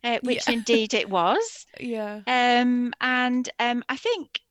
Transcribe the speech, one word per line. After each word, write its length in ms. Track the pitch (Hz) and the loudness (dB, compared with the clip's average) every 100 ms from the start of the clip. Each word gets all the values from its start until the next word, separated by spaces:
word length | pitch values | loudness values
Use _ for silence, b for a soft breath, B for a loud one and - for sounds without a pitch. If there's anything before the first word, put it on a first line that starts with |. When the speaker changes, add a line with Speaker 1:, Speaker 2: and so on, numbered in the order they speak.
Speaker 1:
uh, 160 | 240 233 | -2 -2
which 260 | 247 247 - | -2 -2 0
Speaker 2:
Yeah. 60 | |
<laughs> 20 | 233 | -2
Speaker 1:
indeed 380 | 214 226 220 | 2 2 2
it 140 | 214 - | -2 0
was. 580 | 190 170 294 453 - - - | 2 2 2 -2 -8 -20 -12
Speaker 2:
Yeah. 440 | 247 226 208 208 202 | -8 -6 -6 -8 -2
Speaker 1:
Um, 680 | 247 247 240 247 247 247 - | 2 4 4 4 2 -2 -2
and, 480 | 254 254 247 247 247 - | 0 2 2 0 -2 -2
um, 260 | 240 240 - | -2 -2 -4
I 80 | 269 | -4
think 440 | 453 453 277 - _ | -2 -2 -4 -12 _